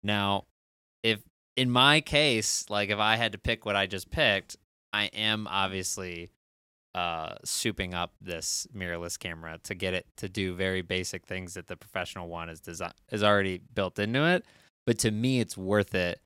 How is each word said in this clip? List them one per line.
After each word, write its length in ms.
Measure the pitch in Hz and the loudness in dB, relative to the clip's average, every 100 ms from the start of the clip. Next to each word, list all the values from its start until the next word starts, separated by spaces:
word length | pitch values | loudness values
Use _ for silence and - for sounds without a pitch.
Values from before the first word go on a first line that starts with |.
Now, 400 | 101 104 101 98 - _ _ _ _ _ | 0 0 2 0 -4 _ _ _ _ _
if, 180 | 113 107 - _ _ - | -2 -2 -4 _ _ -2
in 160 | 127 | 2
my 300 | 123 135 151 | 6 6 6
case, 640 | 156 147 151 117 107 - - | 4 2 4 2 2 -2 -2
like, 200 | 104 101 | -2 0
if 100 | 104 | 2
I 160 | 107 113 | 4 4
had 160 | 117 | 2
to 60 | 104 | -2
pick 280 | - 113 - | -4 -4 0
what 120 | 101 | 0
I 80 | 98 | 0
just 240 | 95 - | -2 -8
picked, 460 | - 135 98 - - _ _ _ | 0 2 2 -2 -20 _ _ _
I 140 | 104 104 | -2 -2
am 420 | - 107 107 107 | 0 0 0 -2
obviously, 840 | 98 95 95 92 - 92 85 87 _ _ _ _ _ _ | -2 0 -2 -4 -6 -8 -10 -12 _ _ _ _ _ _
uh, 420 | 92 87 82 80 - - | -4 -2 -2 -6 -10 -6
souping 480 | - 117 95 92 | -2 -2 -2 -4
up 180 | 90 87 _ | -2 -4 _
this 480 | 90 85 - - - 101 | -10 -8 -4 -6 -6 -8
mirrorless 420 | 90 85 85 - | -6 -6 -6 -8
camera 400 | 92 82 80 80 | -10 -10 -12 -12
to 100 | - | -10
get 200 | 92 92 | -4 -2
it 120 | 92 - - | -2 -6 -12
to 100 | 101 | -8
do 260 | 92 95 | -4 -4
very 280 | 90 95 92 | -2 -2 -2
basic 440 | 87 92 90 92 _ | -2 -4 -4 -8 _
things 280 | 92 92 | -10 -8
that 140 | 87 87 | -12 -12
the 100 | 87 | -14
professional 500 | - 95 87 - 87 | -8 -6 -6 -8 -10
one 220 | 85 82 | -8 -10
is 100 | 80 | -12
desi-, 320 | - 82 87 - _ | -12 -10 -10 -10 _
is 140 | 110 | 2
already 380 | 104 101 95 90 - | 6 6 4 -2 -6
built 240 | - 95 - | -2 -2 0
into 260 | 104 123 156 | 0 2 2
it. 180 | 180 - - _ _ - | 2 -2 -20 _ _ 0
But 140 | 113 | 2
to 120 | 113 | 2
me, 280 | 107 123 131 | 2 2 2
it's 160 | 113 - | 0 -2
worth 380 | 95 104 101 95 | 2 4 4 2
it 240 | 87 - | 0 -2